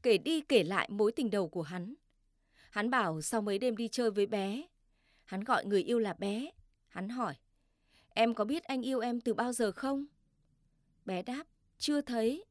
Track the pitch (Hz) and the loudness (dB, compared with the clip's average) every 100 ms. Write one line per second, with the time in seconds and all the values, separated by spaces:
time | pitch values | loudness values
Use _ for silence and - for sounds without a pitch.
0 | 254 202 285 320 - 247 160 190 - 202 | 6 4 4 -2 4 4 4 -2 -2 2
1 | 214 233 233 202 170 180 151 180 180 294 | 2 2 0 0 -2 -4 -6 -8 -10 -12
2 | _ _ _ _ _ _ - 208 220 254 | _ _ _ _ _ _ -8 -4 0 2
3 | 190 160 151 226 208 196 254 226 233 - | 0 -2 -2 -2 0 0 0 0 -4 0
4 | 233 202 202 214 196 233 349 _ _ _ | 0 2 0 0 -2 -4 -8 _ _ _
5 | _ _ - 190 220 233 - 202 - 233 | _ _ -10 -8 0 0 2 0 2 0
6 | 214 - 202 214 294 - _ _ _ 180 | 0 -2 -4 -4 -8 -12 _ _ _ -10
7 | 196 247 214 139 _ _ _ _ _ _ | -8 -6 -6 -6 _ _ _ _ _ _
8 | _ - 226 226 214 311 - 262 240 262 | _ 2 2 4 0 -2 -2 -4 -2 -2
9 | 240 240 233 214 247 240 214 - 269 277 | -2 -2 0 0 0 0 0 0 -2 -2
10 | 285 _ _ _ _ _ _ _ _ _ | -6 _ _ _ _ _ _ _ _ _
11 | - 185 185 262 320 _ _ _ - 294 | -6 -6 -4 -8 -10 _ _ _ 0 0
12 | 285 233 220 302 427 | 0 0 0 0 -10